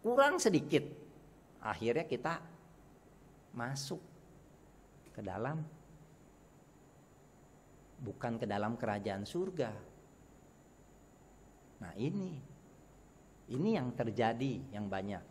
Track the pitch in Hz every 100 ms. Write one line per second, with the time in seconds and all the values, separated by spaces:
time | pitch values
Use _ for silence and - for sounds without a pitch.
0 | 214 247 277 359 240 170 - 156 - -
1 | - - - - - - 107 104 113 120
2 | 170 120 156 165 - - - - - -
3 | - - - - - 123 120 139 - 175
4 | - - - - - - - - - -
5 | - - 101 90 123 160 156 - - -
6 | - - - - - - - - - -
7 | - - - - - - - - - -
8 | 117 - 120 113 113 101 107 117 113 104
9 | 104 98 101 170 190 175 120 104 - -
10 | - - - - - - - - - -
11 | - - - - - - - - 90 82
12 | 131 196 185 151 - - - - - -
13 | - - - - - 123 196 220 123 123
14 | 117 104 113 117 135 110 - 101 101 95
15 | 98 95 -